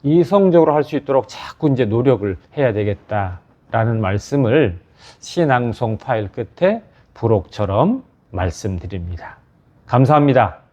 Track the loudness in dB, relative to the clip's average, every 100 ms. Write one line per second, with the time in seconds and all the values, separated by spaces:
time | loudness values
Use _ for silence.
0 | 2 2 4 4 4 6 4 2 0 -4
1 | 0 -2 -2 -14 -18 -4 0 0 0 2
2 | 2 0 -2 -6 _ -2 -2 0 -2 -4
3 | _ -6 -4 -8 _ _ _ -2 0 0
4 | -2 -2 -2 -2 2 2 0 -4 _ _
5 | -20 _ -10 -2 0 0 0 -4 -6 -6
6 | -4 -4 -4 -8 -12 -2 0 0 -8 _
7 | _ -4 0 0 -2 -6 -2 0 0 -2
8 | -8 _ _ -6 -6 -6 -8 -8 -8 -10
9 | -10 -12 -14 -20 _ _ _ _ -2 2
10 | 4 4 4 2 2 -2 _